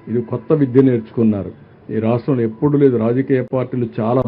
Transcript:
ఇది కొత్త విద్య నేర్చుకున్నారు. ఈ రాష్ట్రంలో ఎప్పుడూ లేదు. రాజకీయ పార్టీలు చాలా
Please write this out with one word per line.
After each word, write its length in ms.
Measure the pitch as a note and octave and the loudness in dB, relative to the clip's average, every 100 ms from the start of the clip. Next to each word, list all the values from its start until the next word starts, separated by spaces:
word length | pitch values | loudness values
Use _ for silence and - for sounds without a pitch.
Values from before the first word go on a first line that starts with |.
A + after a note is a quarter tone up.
| - | -6
ఇది 100 | A#2+ A#2 | -6 -4
కొత్త 220 | B2+ - D#3 | -8 -2 0
విద్య 220 | C3+ B2 C3+ | 2 4 4
నేర్చుకున్నారు. 640 | A#2+ A2 - A2+ G2+ F2 - - - - | 2 -4 0 0 0 -4 -12 -20 -20 -8
ఈ 20 | A2 A2 | -4 0
రాష్ట్రంలో 360 | A#2+ C#3 B2+ A2+ | 0 0 -2 -2
ఎప్పుడూ 280 | A2 D3 D3 | -2 0 4
లేదు. 140 | C#3+ A#2 | 4 4
రాజకీయ 360 | A2+ A#2+ C3+ C3 B2+ | 0 0 0 -2 -2
పార్టీలు 320 | C3 B2 B2+ A2 - | -4 -4 -6 -6 -4
చాలా 240 | A2 B2+ | -2 0